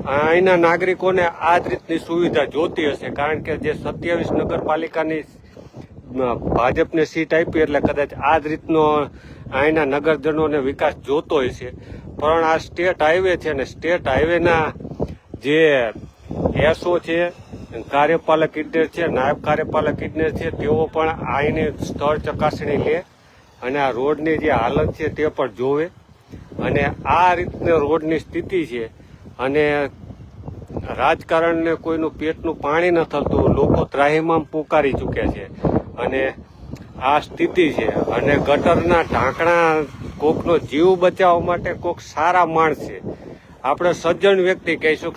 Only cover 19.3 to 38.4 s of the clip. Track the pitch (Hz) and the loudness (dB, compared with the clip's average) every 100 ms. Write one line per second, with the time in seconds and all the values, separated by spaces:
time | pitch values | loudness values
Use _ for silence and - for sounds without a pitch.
19.3 | 147 151 151 151 156 151 147 151 156 160 | -2 -2 -2 0 -2 -2 -4 -6 -2 -2
20.3 | 143 160 151 143 156 156 160 160 160 143 | -2 -6 -4 0 0 0 0 -2 -2 -4
21.3 | 131 151 156 156 135 - - 147 151 156 | 0 0 0 -2 -4 -8 -2 0 0 -2
22.3 | 139 151 147 147 139 - 160 - _ _ | -2 -2 -2 -2 -2 0 -2 -4 _ _
23.3 | - _ - 123 143 135 117 139 151 160 | -20 _ -10 -4 0 0 0 0 0 0
24.3 | 156 151 123 117 147 160 - 151 - 151 | 0 2 2 2 0 0 -2 -6 -2 -4
25.3 | 151 131 101 131 147 170 - - - - | -2 -4 -2 0 0 -2 -8 -20 -20 -20
26.3 | - - - 123 143 143 - 135 156 180 | -20 -14 -6 -2 0 0 -2 0 4 4
27.3 | 175 175 - 170 160 143 160 156 160 - | 2 -2 -4 0 2 2 0 0 -4 -4
28.3 | 165 - 185 139 120 113 - - - - | -8 -4 -4 -4 -6 -8 -12 -20 -20 -18
29.3 | - 131 147 147 147 139 - - - - | -6 -2 2 2 0 -2 -8 -18 -18 -18
30.3 | - - - - - - 110 139 165 - | -16 -16 -14 -12 -10 -8 -2 0 0 0
31.3 | 165 170 165 165 156 165 160 160 - 156 | 0 2 0 0 -2 -2 -2 -4 -4 -6
32.3 | 160 165 147 143 160 180 170 156 147 131 | -4 -6 -4 0 2 2 2 0 -2 0
33.3 | - - 135 147 - - 135 143 156 160 | 2 4 4 4 2 0 2 4 4 2
34.3 | 165 143 156 147 156 139 123 - 120 104 | 0 0 -6 0 2 2 0 -4 -2 -2
35.3 | 104 98 - - - - - 123 131 131 | -4 -8 -6 -2 -2 -4 -6 -4 -2 -2
36.3 | - - - - - - - 131 147 - | -4 -18 -20 -16 -16 -16 -4 2 2 0
37.3 | - 170 185 156 - 110 - - - 139 | -2 0 2 2 2 -2 -2 0 0 2
38.3 | 143 | 2